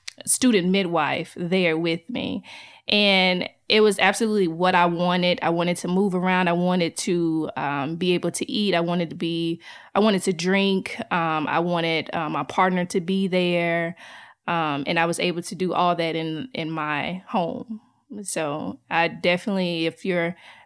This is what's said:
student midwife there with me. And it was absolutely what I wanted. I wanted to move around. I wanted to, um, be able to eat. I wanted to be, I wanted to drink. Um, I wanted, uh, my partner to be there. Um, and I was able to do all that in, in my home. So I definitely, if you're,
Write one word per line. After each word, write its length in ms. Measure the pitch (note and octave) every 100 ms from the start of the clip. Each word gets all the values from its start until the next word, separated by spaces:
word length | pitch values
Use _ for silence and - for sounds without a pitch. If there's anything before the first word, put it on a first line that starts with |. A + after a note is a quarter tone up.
| - -
student 440 | - - B3+ G#3+ F3
midwife 640 | G3 F#3 E3+ C#3 C3+ - -
there 400 | F3 F#3 F3 D#3+
with 320 | E3+ E3+ -
me. 360 | A#3+ - G3+ - - - - -
And 600 | G#3 G3+ F#3+ F#3 F3+ - - -
it 140 | G#3+
was 180 | G#3+ G3
absolutely 480 | G#3+ G#3+ A3+ G#3+ F3+
what 260 | D#3+ F3+
I 120 | F3+ F3
wanted. 520 | E3+ F3 F3+ F3+ F3
I 80 | D#3+
wanted 260 | E3+ F3 F3
to 100 | F3
move 240 | F3+ G3+
around. 360 | F#3 F#3 F3+ F3+
I 40 |
wanted 420 | F3 F3+ F3+ E3 -
to, 500 | - F3 E3 D#3+ D#3 -
um, 400 | D3 C#3+ D#3 E3
be 180 | F3+
able 180 | F3 F3
to 180 | - -
eat. 240 | - G#3
I 60 | E3+
wanted 300 | E3+ F3 E3
to 60 | D#3+
be, 440 | E3 E3 E3 E3+ - - -
I 60 | -
wanted 220 | A3 F#3+
to 80 | F#3+
drink. 640 | E3 F3 G3 G3 F#3+ - - -
Um, 340 | D#3+ E3 D#3 D3+
I 140 | D3+
wanted, 520 | F3 E3+ E3 D#3+ C#3
uh, 160 | - D#3
my 140 | D#3
partner 420 | D3+ - F#3 F#3 F3
to 140 | G3+
be 280 | E3 F#3+ G3
there. 640 | F#3 F3+ F3 E3+ E3+ E3 E3+ - - - - -
Um, 340 | E3+ D#3 C#3+ -
and 100 | E3+
I 80 | E3+
was 140 | E3+
able 220 | F3 E3+
to 120 | E3
do 180 | F3 F#3
all 220 | - F3
that 220 | E3+ E3 D#3+
in, 320 | D#3+ D#3 -
in 180 | - D#3+
my 520 | D#3+ D3+ D3 D#3+ F#3 -
home. 520 | G#3 E3+ - - G#3+ _ _ - G#3
So 560 | G3 - D3+ D3+ E3+ - -
I 160 | E3+ E3+
definitely, 800 | E3 F3+ F3 G#3+ G3 F3+ E3+ D#3+
if 180 | D#3+
you're, 300 | F#3+ F3 E3+ F3 - -